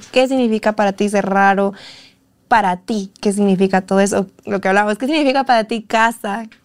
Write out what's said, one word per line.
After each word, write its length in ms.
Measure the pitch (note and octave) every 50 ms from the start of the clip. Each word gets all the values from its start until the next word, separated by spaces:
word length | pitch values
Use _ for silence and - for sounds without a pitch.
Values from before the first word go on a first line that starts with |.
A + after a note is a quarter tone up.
| - -
qué 160 | - B3+ B3+ B3+
significa 480 | C4+ C4 B3 A3+ A3 G#3+ - A3 G#3
para 180 | - G#3 G3+ G3
ti 160 | G3 G#3 G#3
ser 160 | G3+ G3+ F#3+
raro, 480 | G3 G3 G3 G3 G3 G3 F#3+ G3+ G3 G3 - - - - - - - _ _ _ _ _ _ _ _
para 300 | B3 A3+ G#3 F#3 F3+ F3+
ti, 340 | - - A#3 G#3+ G3 F#3+ - -
qué 120 | - G#3+ G3
significa 480 | G3+ G3+ G3+ F#3+ F3+ G3 F#3+ F#3+ F#3
todo 180 | F#3 - G3 G3
eso, 260 | G3 G3 G3 G3+ G3 G3 _ _ _
lo 160 | - G3+ G3
que 60 | G3 F#3+
hablamos, 300 | F#3+ G3+ G#3 G#3 G#3 G#3
qué 80 | C4 B3+
significa 360 | D#4 D#4+ D4 C#4 C4 C4+ C4
para 180 | B3+ B3+ A3+ A3
ti 180 | A3 A#3+ A3+
casa, 680 | A3 - - A3 A3 A3+ A3+ - - G#3 G3 A3+ A3+ A3 - _